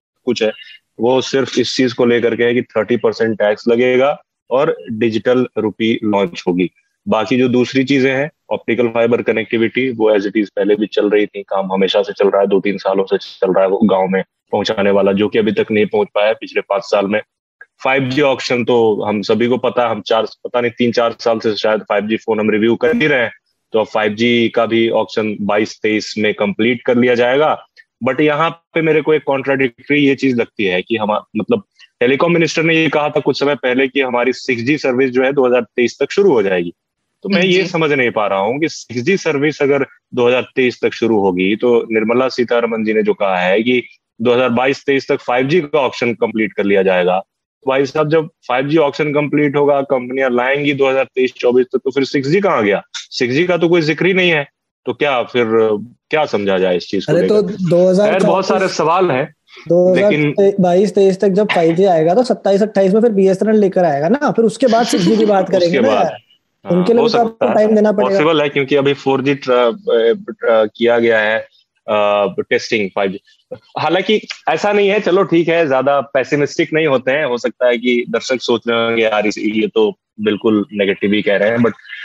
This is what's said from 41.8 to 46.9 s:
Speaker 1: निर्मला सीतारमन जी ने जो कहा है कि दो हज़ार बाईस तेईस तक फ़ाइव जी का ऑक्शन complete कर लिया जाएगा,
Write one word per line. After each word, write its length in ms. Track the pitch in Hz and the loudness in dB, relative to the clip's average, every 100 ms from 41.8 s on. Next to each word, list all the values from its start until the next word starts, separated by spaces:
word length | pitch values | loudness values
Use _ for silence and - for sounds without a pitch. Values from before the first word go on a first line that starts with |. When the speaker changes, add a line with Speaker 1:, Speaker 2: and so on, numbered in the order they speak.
| 113 | 0
Speaker 1:
निर्मला 380 | 110 110 120 127 | -2 0 0 0
सीतारमन 540 | - 117 120 117 113 | -2 -2 0 -2 -4
जी 100 | 110 | -2
ने 100 | 107 | 0
जो 100 | 104 | 0
कहा 240 | 98 101 90 | -2 -2 0
है 260 | 90 104 | 0 0
कि 200 | 117 123 - - _ - | 0 -2 -4 -18 _ -4
दो 120 | 120 | 0
हज़ार 160 | 120 127 | 2 0
बाईस 360 | 120 135 135 - | 0 -2 -2 -2
तेईस 220 | 135 - | -2 -2
तक 120 | 143 | -4
फ़ाइव 280 | - 123 135 | -2 -2 0
जी 140 | 180 | 0
का 180 | 147 156 | 0 -2
ऑक्शन 340 | 123 - 120 | -2 -2 -4
complete 400 | 113 110 110 107 | -2 -4 -2 -4
कर 100 | - | -2
लिया 200 | 101 101 | 0 2
जाएगा, 380 | 95 | 2